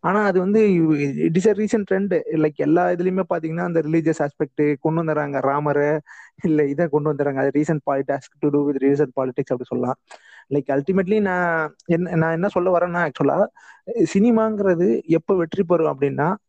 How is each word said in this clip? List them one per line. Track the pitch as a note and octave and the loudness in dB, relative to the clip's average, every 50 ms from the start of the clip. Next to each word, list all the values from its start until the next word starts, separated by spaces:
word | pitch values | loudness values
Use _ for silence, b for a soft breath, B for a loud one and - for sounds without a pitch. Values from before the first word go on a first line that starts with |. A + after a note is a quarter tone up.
ஆனா | - D#3+ F#3 G#3 G#3+ | -2 0 0 0 0
அது | G3+ F#3 F3+ | 2 2 0
வந்து | F3+ F#3+ G#3 A3 A3 G#3 F#3+ F3 E3 D#3 D#3 C#3+ C#3+ C#3+ C#3 D3 D#3 | 0 2 2 2 4 4 4 4 4 2 2 2 0 -2 -2 -2 -2
it | E3+ E3 F3 F3+ | 0 0 2 2
is | A3+ | 2
a | G#3 | 2
recent | F#3+ G#3+ G3+ - A3+ G3+ - | 2 0 -2 0 -2 -2 0
trend. | G3 F#3+ G3 G3+ F3+ E3 - - D#3+ | -2 -2 0 0 -2 -2 -2 -2 -2
Like, | D#3+ D#3 D#3 D3 | 0 0 0 0
எல்லா | _ C#3+ C#3+ D#3 F3 F3+ F3+ | _ 0 2 2 2 2 2
இதுலயுமே | F3+ F3 F3+ F#3 F#3 F#3 F#3+ E3+ F3 | 0 0 -2 -2 0 -2 -2 -2 -4
பாத்தீங்கன்னா, | E3 D#3 D#3+ D#3+ E3+ F3 | -4 -4 -6 -6 -4 -4
அந்த | F3+ F3 E3 | -2 -2 -2
ரிலீஜியஸ் | D#3 D3+ D#3+ E3 D#3+ D#3+ D#3+ - | 0 2 0 0 2 0 0 0
ஆஸ்பெக்ட் | D3 C#3+ - _ D#3 C#3 _ - D3+ D3 D3 C3+ | -2 -4 -2 _ -6 -6 _ 0 0 0 0 0
கொண்டு | _ D#3+ D#3 E3 E3+ | _ -2 -2 0 -2
வந்துடுறாங்க. | D#3+ D#3 D3+ D3 C#3+ C#3+ C3+ | -2 -2 -2 -2 -4 -4 -2
ராமரை, | B2+ C3+ C#3 D3 D3 D3 C#3+ C#3+ C#3+ D3 D3+ D#3 - B B B B B B _ - | -2 0 0 0 0 0 0 2 2 0 0 -2 -4 B B B B B B _ -2
இல்ல | F#3 D#3 D3+ D3+ | 0 2 2 2
இதை | C#3 C#3+ C#3 F3 E3 | 0 0 -2 -2 0
கொண்டு | C#3 D3+ D3 D#3 D3+ | 0 0 0 0 -2
வந்துடுறாங்க. | C#3 C#3+ C#3+ C#3 | 0 -2 -2 0
அது | C3+ C3 C#3 C3+ | 0 -2 0 0
recent | C#3+ D3+ D3+ E3 D3+ - - | 0 0 0 -2 -2 -2 -2
politics, | C#3+ C3+ C3+ - C#3 C#3 - - _ _ | -2 -2 -2 -2 -4 -6 -6 -12 _ _
to | - D3 | -2 0
do | C#3+ | 0
with | C#3+ C#3+ C#3+ C#3+ C3+ | 2 0 0 -2 0
recent | C3 C3+ C#3+ - - B2+ B2+ - | 2 2 2 2 0 -2 -2 -4
politics | C3 C3 B2+ - C3+ - | -4 -4 -4 -6 -4 -4
அப்படி | C3 B2 B2+ | -4 -6 -6
சொல்லலாம். | _ - B2 B2 B2 C3 _ _ B B B B B B B B B | _ -4 -4 -2 -4 -4 _ _ B B B B B B B B B
Like, | C3+ C#3+ C3+ | -4 -4 -2
ultimately | - C#3 C#3 C#3+ - F#3+ F#3 F#3+ F3 G#3 G#3+ | 0 -2 -2 0 0 0 0 0 0 0 0
நான் | G#3 G3 F#3 F3+ F3+ F3 E3 E3 D#3+ D3+ - _ _ | 0 0 0 0 0 0 0 -2 -2 -4 -8 _ _
என்ன, | - F3 E3+ F3+ E3+ F3+ | -2 0 0 0 0 0
நான் | E3 D#3+ E3 E3 | 0 0 0 0
என்ன | E3 F3+ G3+ | 0 -2 -2
சொல்ல | - F#3 F3 F#3 F3+ E3+ | 0 0 0 2 2 2
வரேன்னா, | E3+ F3+ F3 F3 F3 D#3 | 2 0 0 -2 -2 -2
ஆக்சுவலா | B2+ - D3+ C#3 C#3+ E3+ G3+ A3 _ B B B B B B - - A#3 E3+ D3+ - | -2 -2 0 0 2 2 0 -2 _ B B B B B B -10 -2 -2 -2 0 2
சினிமாங்கிறது | G3 G3+ A#3+ A#3 A3 A3 A3 A3 G3+ G3+ G3 F3+ E3 F3 G3+ A#3 G#3+ - | 2 4 4 4 4 2 0 0 -2 0 0 0 2 2 0 0 -2 0
எப்ப | - D#3+ E3 - - G3 | 0 0 0 0 0 0
வெற்றி | F#3 E3+ D#3+ - - G3+ | 0 0 -2 -2 -4 -2
பெறும் | E3 F3+ E3 D#3+ D3+ D3 C3+ | 0 0 0 2 0 0 -2
அப்படின்னா | C#3 C#3 C3+ C3+ C#3 E3 G3 G#3+ _ | -2 -4 -2 -2 -2 -2 -2 -4 _